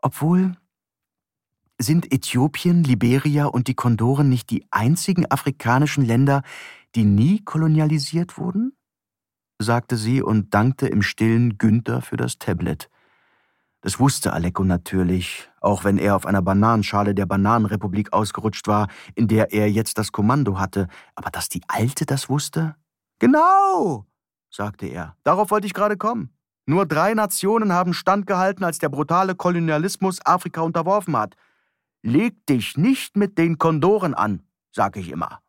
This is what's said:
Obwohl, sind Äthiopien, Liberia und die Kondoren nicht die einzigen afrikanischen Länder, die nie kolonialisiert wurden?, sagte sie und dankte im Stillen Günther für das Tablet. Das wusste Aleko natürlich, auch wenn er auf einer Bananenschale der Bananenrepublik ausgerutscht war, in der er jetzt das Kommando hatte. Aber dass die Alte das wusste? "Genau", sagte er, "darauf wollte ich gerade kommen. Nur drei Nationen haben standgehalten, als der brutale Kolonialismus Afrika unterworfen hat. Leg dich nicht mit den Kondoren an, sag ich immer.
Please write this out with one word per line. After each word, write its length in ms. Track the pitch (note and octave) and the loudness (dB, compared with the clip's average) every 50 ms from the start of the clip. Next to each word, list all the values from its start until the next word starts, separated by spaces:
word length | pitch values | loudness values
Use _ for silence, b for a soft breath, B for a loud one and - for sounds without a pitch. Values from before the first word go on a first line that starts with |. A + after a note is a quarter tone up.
Obwohl, 560 | - C3 - - C#3+ D#3 F3 F#3 F#3+ F#3+ F3+ - _ _ _ _ _ _ _ _ _ _ _ _ _ _ _ _ _ _ _ _ _ _ _ _ | -2 -4 -4 -2 0 2 2 2 2 0 -2 -6 _ _ _ _ _ _ _ _ _ _ _ _ _ _ _ _ _ _ _ _ _ _ _ _
sind 320 | B2 - D#3 E3+ E3+ - - | -2 0 2 0 2 0 -2
Äthiopien, 720 | C3+ - - - B2+ C3+ D3+ C#3+ - - F3+ F3 F3 E3 | -2 -2 -2 0 0 0 0 0 -2 0 2 4 4 4
Liberia 600 | C#3 B2+ G#2 - - B2 C#3 - D3+ D3 D3 C#3+ | 4 2 2 4 2 2 2 2 2 2 2 2
und 220 | C#3+ - B2 B2 - | 2 0 -2 -2 -2
die 60 | B2+ | -4
Kondoren 540 | - - B2 A#2 G#2 A2+ A#2+ C3+ C#3 D3+ C#3 | -2 0 0 2 2 2 0 2 4 4 2
nicht 220 | B2+ B2 - - | 2 0 -2 -4
die 160 | - - - _ | -6 -6 -6 _
einzigen 600 | - - G#2+ A#2+ D#3 F3 - - F#3+ F3 E3+ - | -4 -2 2 2 2 0 0 -2 0 0 0 0
afrikanischen 760 | - C#3+ - D3 C#3 _ - A2+ A#2+ C3 D3 C#3+ - - C3+ | -2 -2 -2 -4 -6 _ -2 0 2 2 2 0 0 0 0
Länder, 380 | A2+ A2+ A#2+ C#3 C#3 C#3 C#3 C3 B B B B B B B B B _ | 2 4 4 4 4 2 0 0 B B B B B B B B B _
die 100 | A#2 A2+ | 2 4
nie 400 | G#2 G2+ G2+ A2+ D3+ G3 G#3+ - | 4 6 6 4 4 2 0 -2
kolonialisiert 920 | - - D#3 D#3+ D#3+ D#3 D#3 D#3 D3+ D3+ D#3 C#3+ - - E3+ F3 F3 - - | -4 -4 0 2 2 4 4 4 2 2 0 -2 -2 -4 -4 -4 -4 -6 -8
wurden?, 340 | F3+ F3+ F3+ G3 A#3 C4 C4+ _ _ _ _ _ _ _ _ _ _ _ _ _ _ _ _ _ | -8 -4 -4 -2 -4 -4 -6 _ _ _ _ _ _ _ _ _ _ _ _ _ _ _ _ _
sagte 360 | G#2+ G#2+ A#2 A#2+ A#2 _ B2 | -2 0 0 -2 0 _ -6
sie 260 | A2+ G#2+ A2 B2+ C3+ - | -4 -2 0 0 0 0
und 320 | - A2+ A2 G2+ - - | 2 0 0 0 2 0
dankte 320 | G2+ G#2+ B2 C3 - - | 2 2 2 0 0 -2
im 160 | G#2+ - G2+ G2+ | -2 0 0 0
Stillen 560 | - - - A2 A2+ A2+ A#2 A#2+ A#2+ G#2+ G#2 | 0 -2 0 0 2 2 2 2 0 0 0
Günther 420 | - A2+ G2+ A#2 A2 - A#2 B2+ | 2 2 2 2 0 -2 -4 -4
für 160 | B2 - - | -4 -6 -6
das 220 | - - - - _ | -4 -4 -6 -6 _
Tablet. 500 | - - F#2+ E2+ - D#2+ - - - _ _ _ _ _ _ _ _ _ _ _ _ _ _ _ _ _ _ _ | -6 -4 -4 -4 -4 -4 -6 -6 -10 _ _ _ _ _ _ _ _ _ _ _ _ _ _ _ _ _ _ _
Das 200 | _ G#2+ - - | _ -8 -2 2
wusste 320 | A#2+ C#3 - - - G2+ - | 2 2 2 0 -4 -4 -4
Aleko 320 | - E2+ F2 F2 - G2 | -2 -4 -4 -2 0 0
natürlich, 840 | F#2+ F2+ F2 F2 - - F#2+ F#2 F2 F#2 F#2 F2+ - - - - - _ _ | 0 0 0 -2 -4 -2 0 0 2 0 -2 -2 -6 -12 -14 -16 -20 _ _
auch 240 | - - G#2 F2+ - | 0 0 0 2 0
wenn 140 | G2+ G2 G2 | 0 0 2
er 180 | - G2+ G2+ | 2 2 2
auf 100 | F#2+ - | 0 0
einer 160 | - G2+ G2 F#2 | 0 0 0 2
Bananenschale 720 | F2 F#2+ G2 G#2 A2+ A#2 A2+ G2+ - - G2+ G#2 G#2 G2+ | 2 2 4 4 4 2 2 0 0 0 0 0 0 0
der 120 | F#2+ G2+ | -2 -2
Bananenrepublik 880 | F2 G2+ G2 G2 G2+ A2+ A#2+ G#2+ G2+ G#2 G2+ F#2 G#2 F2 G#2 G2+ - - | -2 0 0 2 2 2 2 2 0 -2 -4 -4 -4 -4 -4 -4 0 0
ausgerutscht 540 | F#2+ G#2+ G2+ - - F#2 A2 - - - | -2 -2 -2 -4 -4 -4 -4 -6 -4 -4
war, 220 | - G#2 G#2 G#2+ G#2 B B B B B | -2 0 0 0 -2 B B B B B
in 140 | - A#2+ G#2 | -2 0 2
der 240 | A2 A2 A2 - - | 2 2 2 2 0
er 180 | G#2+ G#2+ G#2 | 0 0 2
jetzt 280 | G#2 A2 A2+ - - - | 0 0 -2 -2 -4 -6
das 120 | A2 - | -6 -6
Kommando 480 | - - G#2 G#2+ B2+ C#3+ C#3+ G#2 F#2+ F#2 | -4 -2 0 2 2 2 0 0 0 -2
hatte. 300 | G2 F#2 - G2+ G2 F2+ B B B B B | -4 -4 -2 -4 -4 -4 B B B B B
Aber 160 | - - - | -12 -12 -10
dass 180 | - - - - | -8 -8 -10 -8
die 140 | - - - _ | -8 -10 -8 _
Alte 360 | - - G#2+ A#2+ C#3 - D#3+ | -4 -2 -2 -2 -2 -4 -4
das 220 | - C#3 C#3 - - | -4 -4 -6 -4 -2
wusste? 460 | C3 D3+ C#3+ - - D#3+ E3 D#3+ D3+ _ _ _ _ _ _ _ _ _ | -4 -4 -4 -4 -6 -4 -4 -4 -6 _ _ _ _ _ _ _ _ _
"Genau", 840 | - A#3 C4+ D4+ D#4+ F4+ F#4+ G4 G4 G4 F#4+ F4+ C#4+ G3 D3 A2 G2+ _ _ _ _ _ _ _ _ _ | 2 4 4 6 4 4 4 4 4 2 2 0 0 -2 -4 -6 -8 _ _ _ _ _ _ _ _ _
sagte 360 | - - G2+ G#2 G2+ _ - | -10 -8 -8 -8 -8 _ -12
er, 300 | B1 B1 E2+ F2 E2 - _ _ | -10 -10 -10 -12 -12 -14 _ _
"darauf 280 | C#3+ E3+ F#3 G#3 F#3+ | 0 2 2 2 0
wollte 160 | G#3 G#3+ G3+ | 0 -2 -2
ich 80 | G#3 F3+ | -2 -4
gerade 220 | - G3+ G#3 G#3 | -2 0 0 0
kommen. 380 | F3+ - G#3+ A#3+ A#3 D3 C3 _ _ _ _ _ _ _ | -2 -4 -4 -4 -4 -8 -10 _ _ _ _ _ _ _
Nur 200 | - C#3+ F3 G3 | -2 0 0 0
drei 280 | D#3 D3+ D3+ E3 G3+ A3+ | 0 0 0 0 2 2
Nationen 580 | G#3+ G#3+ G3+ - - - F#3+ G#3+ A3+ G#3+ G#3 F3+ | 0 -2 -2 -2 -4 -2 0 0 0 0 0 0
haben 220 | F3 F#3 F3+ F3 | 0 0 0 -2
standgehalten, 680 | - - - F#3+ G3+ G3+ F#3 G3+ F3+ F#3 F#3+ G3+ F#3 F#3+ | -2 0 0 0 0 0 -2 -2 0 0 0 -2 -2 -4
als 140 | F3 D#3 - | -4 -4 -2
der 100 | - D3 | -2 -2
brutale 460 | C#3 C3 D3 C#3+ E3 F3 F#3+ F#3+ F#3 | 0 -2 -2 0 2 2 2 2 -2
Kolonialismus 880 | F#3 - F3+ F3+ F3 E3 D#3+ D#3 D3+ D#3+ G3+ - - - F#3+ F3+ - - | -2 -2 -2 0 0 0 0 0 0 0 -2 -2 -2 -2 -2 -2 -2 0
Afrika 340 | - E3 F3+ - F3+ - E3 | 0 0 0 0 -6 -6 -4
unterworfen 560 | E3 E3 E3+ F3 E3 F3+ G3 G#3 G3 - D3+ | -4 -2 -2 -2 0 0 0 0 0 0 -2
hat. 200 | A#2+ G#2+ G#2 _ _ _ _ _ _ _ _ _ _ _ _ _ _ _ | -2 -2 -2 _ _ _ _ _ _ _ _ _ _ _ _ _ _ _
Leg 440 | G#2+ A#2 D3 G#3+ A#3+ - _ _ | 0 2 2 2 0 -4 _ _
dich 300 | - C#3+ B2 G2 - - | 0 0 0 0 -4 -2
nicht 400 | C3+ D#3+ A#3+ C4+ - - - _ | 0 2 2 2 0 -2 -6 _
mit 220 | G3+ G#3 G3 - - | 0 0 0 0 0
den 200 | E3 E3 E3 D3 | 0 0 2 2
Kondoren 560 | - E3 E3 D3+ C#3 F3+ G#3 G#3+ F#3+ E3 D#3+ | 2 0 2 2 2 2 2 2 0 -2 -2
an, 280 | - F2+ G#2+ G2+ E2 - _ _ _ _ _ _ | 0 -2 -2 -2 -6 -8 _ _ _ _ _ _
sag 240 | - G#2+ G2+ - | -2 -2 -2 -2
ich 140 | G#2+ F#2 E2+ | -6 -10 -8
immer. 300 | - D#2 E2 - - - _ | -8 -8 -8 -8 -10 -16 _